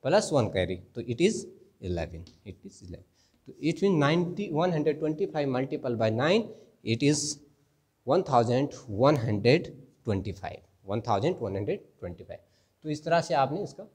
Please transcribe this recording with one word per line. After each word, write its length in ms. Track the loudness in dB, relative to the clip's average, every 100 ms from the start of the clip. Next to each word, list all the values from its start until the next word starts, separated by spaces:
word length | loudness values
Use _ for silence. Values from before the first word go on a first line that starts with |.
plus 280 | 2 2 2
one 200 | 2 2
carry, 260 | 0 -2 -4 -10
तो 80 | -12
it 240 | -8 0 2
is 160 | 0 -8 -16 _ _
eleven, 420 | -6 -4 -4 -8 -16 -20 -18
it 100 | -18
is 180 | -18 -20
eleven। 220 | -18 -18 -18 _ _ _ -20
तो 60 | -4
it 200 | -4 0
means 180 | 2 4 4
ninety, 460 | 2 0 -4 -4
one 200 | 0 0
hundred 280 | 2 0 0
twenty-five 480 | -2 -2 -4 -2 -2
multiply 480 | -2 -2 -4 -4 0
by 140 | 0
nine, 360 | 2 4 2 2 -10 -20 _
it 180 | -2 2
is 380 | 4 2 -2 -8 -14 _ _ _ _ _
one 200 | 0 0
thousand 500 | 4 4 4 2 0 -4 -10
one 280 | 2 4 4
hundred 580 | 2 2 4 4 2 -14 -20 _
twenty-five, 560 | -4 -2 -2 -8 -10 -12 _ _
one 180 | -6 -6
thousand 380 | 0 0 2 -2
one 160 | -4 -4
hundred 240 | -4 -6 -8 _
twenty-five। 400 | -12 -12 -14 -18 _ _ _ _
तो 60 | -8
इस 140 | -8 0
तरह 160 | 0
से 120 | 2
आपने 300 | 2 2 0
इसका 240 | -8 -12 -20